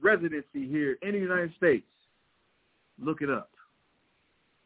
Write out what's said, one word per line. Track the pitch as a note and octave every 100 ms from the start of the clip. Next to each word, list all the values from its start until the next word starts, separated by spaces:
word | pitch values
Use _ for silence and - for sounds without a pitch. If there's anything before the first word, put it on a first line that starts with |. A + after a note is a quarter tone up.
residency | D#3+ G#3 E3+ D#3 C3+ C#3+ C3
here | D3+ D3 B2+
in | G3
the | G3+
United | F#3 F3+ E3+ -
States. | F3 C3+ - _ _ _ _ _ _ _ _ _ _ -
Look | C3+ D#3
it | C#3+
up. | B2 - _ - _ _ _ _ _ _ _ _ _